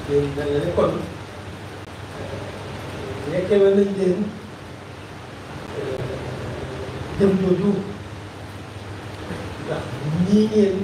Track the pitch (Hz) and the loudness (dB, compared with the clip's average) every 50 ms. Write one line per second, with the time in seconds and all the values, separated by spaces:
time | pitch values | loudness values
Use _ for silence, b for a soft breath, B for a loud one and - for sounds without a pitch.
0 | - 143 143 143 143 143 139 139 147 143 143 147 170 175 175 - - - - - | -2 2 2 2 2 2 -2 -2 -2 0 0 2 0 2 2 4 2 2 2 -2
1 | - - - - - - - - - - - - - - - - - - - - | -4 -6 -8 -10 -12 -12 -12 -12 -12 -12 -12 -12 -12 -12 -12 -12 -12 -12 -12 -12
2 | - - - - - - - - - - - - - - - - - - - - | -12 -12 -10 -10 -8 -8 -8 -8 -8 -8 -10 -10 -10 -8 -8 -8 -8 -8 -8 -8
3 | - - - - - 147 160 180 175 - 214 202 196 196 196 202 202 196 196 185 | -8 -6 -6 -6 -4 -2 0 0 4 6 8 8 8 8 8 8 6 6 4 2
4 | 190 185 180 208 208 - - - - - - - - - - - - - - - | 4 4 4 4 2 -2 -2 -8 -12 -12 -14 -14 -14 -14 -14 -14 -14 -14 -14 -14
5 | - - - - - - - - - - - - - - - - - 131 131 127 | -14 -14 -14 -14 -14 -14 -14 -14 -12 -10 -10 -10 -10 -8 -6 -6 -4 -4 -4 -4
6 | 127 127 131 135 131 - - - - - - - - - - - - - - - | -4 -4 -4 -6 -6 -6 -6 -6 -6 -6 -6 -6 -6 -6 -6 -8 -8 -8 -6 -8
7 | - - - - 202 196 190 185 190 185 175 - 202 202 185 - - - - - | -6 -6 2 4 6 6 6 6 6 6 4 6 6 4 4 2 0 -4 -8 -10
8 | - - - - - - - - - - - - - - - - - - - - | -10 -12 -12 -12 -14 -14 -14 -12 -12 -12 -12 -12 -12 -12 -12 -12 -12 -12 -12 -10
9 | - - - - - - - - - - - - 151 - 160 - - - 123 127 | -10 -12 -10 -10 -8 -8 -8 -8 -8 -8 -8 -8 -6 -4 -4 -4 -4 -6 -8 -4
10 | - 151 156 175 180 190 208 214 214 214 214 214 196 190 185 190 | -4 -2 2 2 4 6 8 6 6 6 6 6 6 6 4 0